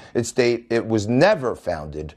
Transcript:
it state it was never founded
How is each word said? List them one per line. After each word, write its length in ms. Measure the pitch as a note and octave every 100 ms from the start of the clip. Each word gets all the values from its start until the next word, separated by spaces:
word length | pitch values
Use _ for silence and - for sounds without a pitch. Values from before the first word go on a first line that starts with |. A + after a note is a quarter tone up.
| -
it 120 | - A2+
state 420 | - A#2+ A#2+ -
it 180 | A#2 G#2+
was 200 | A2 G#2
never 480 | B2 F3+ G#3 B2 F2+
founded 580 | - E2 D2+ D2+ D#2